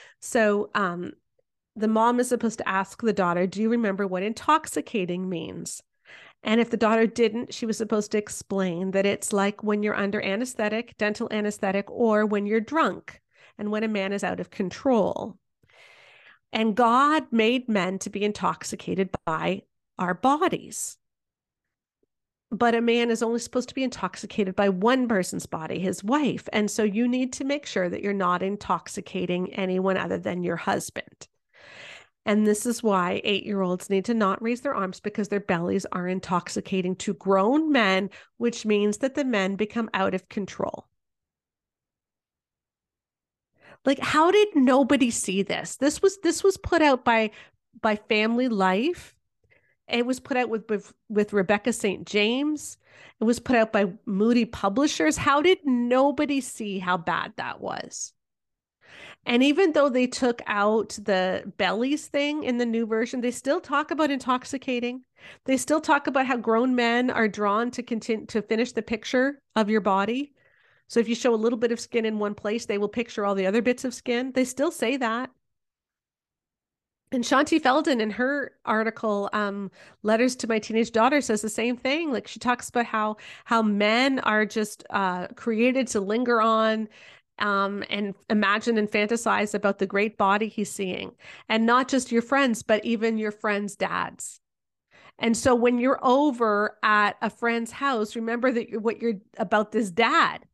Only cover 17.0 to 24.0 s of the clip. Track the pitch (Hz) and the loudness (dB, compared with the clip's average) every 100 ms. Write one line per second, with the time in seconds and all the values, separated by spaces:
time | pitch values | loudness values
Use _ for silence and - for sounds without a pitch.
17 | 285 311 - 226 220 254 247 208 180 190 | 4 2 2 2 4 2 0 0 0 -4
18 | 202 196 208 208 175 165 - - - 180 | -6 -4 -2 -2 -2 -4 -8 -10 -4 -2
19 | 190 - - 160 165 190 - _ _ - | -2 -4 -4 -2 -2 -4 -8 _ _ -6
20 | 180 180 262 294 359 - - - - - | -4 0 2 2 0 -2 -8 -10 -12 -12
21 | _ _ _ _ _ _ _ _ _ _ | _ _ _ _ _ _ _ _ _ _
22 | _ _ _ _ - 202 240 233 233 233 | _ _ _ _ -8 0 2 2 2 2
23 | 240 226 226 233 - 247 247 - 254 - | 2 0 0 -2 -2 -4 -4 -4 -4 -4